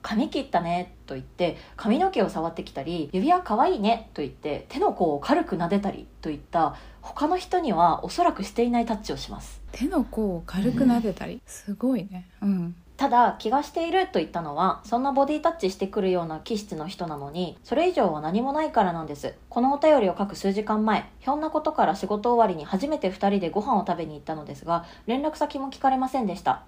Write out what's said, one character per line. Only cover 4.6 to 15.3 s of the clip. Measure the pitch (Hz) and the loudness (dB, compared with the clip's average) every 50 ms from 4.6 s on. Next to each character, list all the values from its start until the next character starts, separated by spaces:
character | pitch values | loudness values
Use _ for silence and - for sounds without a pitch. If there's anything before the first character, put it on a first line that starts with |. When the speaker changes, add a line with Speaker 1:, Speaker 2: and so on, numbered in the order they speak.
| - - | -8 -10
Speaker 1:
手 | - 269 | -4 0
の | 392 370 | 0 0
甲 | 226 - 180 160 143 | 2 2 0 0 0
を | 143 | -2
軽 | - - 269 349 330 | 2 2 2 2 2
く | - - | -2 -2
撫 | 165 170 170 | -4 0 0
で | 202 196 | 0 0
た | 202 196 | 0 -2
り | - - - - - - | -6 -6 -14 -18 -20 -10
と | - 165 | -8 -8
い | 151 | -8
っ | - | -8
た、 | - _ - 170 156 143 - - - - - - | -10 _ 2 2 2 2 0 -6 -18 -20 -20 -18
他 | - - - - 285 | -16 -14 -4 -2 0
の | 311 359 370 | 0 0 0
人 | - - - 359 | 0 0 0 0
に | 330 262 | 2 2
は | 180 160 175 170 147 - - | 4 6 6 6 4 2 -2
お | 180 | -6
そ | - - | 0 2
ら | 349 339 - | 2 2 2
く | - 196 | 0 -8
し | - | -4
て | - - 240 | 0 0 2
い | 240 | 2
な | 240 240 | 2 0
い | 233 | 0
タ | 233 220 | 0 -4
ッ | 202 | -6
チ | - - 143 | -4 -8 -6
を | |
し | 135 - - | -6 -8 -10
ま | - - | -10 -12
す。 | - - - - - - | -12 -14 -16 -16 -16 -14
Speaker 2:
手 | - - 233 | -6 -4 -4
の | 320 392 311 233 | 0 0 0 -2
甲 | - - 220 220 202 180 | 0 -2 -2 -2 -2 -2
を | 165 165 | -4 -8
軽 | - - 190 208 247 | -6 -4 0 0 0
く | 247 240 269 | 2 4 4
撫 | 254 240 233 | 4 4 4
で | 226 208 175 | 2 -2 -4
た | - - | -4 -8
り？ | - - | -10 -10
Speaker 1:
う | |
ん。 | 247 _ | -12 _
Speaker 2:
す | - - - - 202 | -18 -20 -14 -10 -10
ご | 202 - - 254 262 | -8 -4 -2 0 0
い | 202 170 202 | -2 -4 -8
ね。 | 185 180 180 - - - | -12 -14 -16 -16 -12 -4
う | 208 | 0
ん。 | 202 196 185 170 170 175 - - - - - | 0 0 0 -2 -6 -8 -12 -18 -20 -4 -2
Speaker 1:
た | 277 269 | 0 4
だ、 | 240 240 240 202 - - | 6 6 6 6 4 0
気 | - 220 | -2 0
が | 247 285 | 0 0
し | 285 - | 0 -2
て | - 339 330 339 | -4 -4 -2 2
い | |
る | 339 381 370 370 | 2 2 2 2
と | - 190 | 0 -2
言 | 156 156 | -2 -2
っ | |
た | - 175 | -4 -6
の | 165 151 143 | -6 -4 -2
は、 | 151 180 190 - - - | 0 2 0 0 -2 -4
そ | 208 233 240 | -2 -2 0
ん | |
な | 262 277 | 0 2
ボ | 269 277 277 | 4 2 2
デ | 269 | 2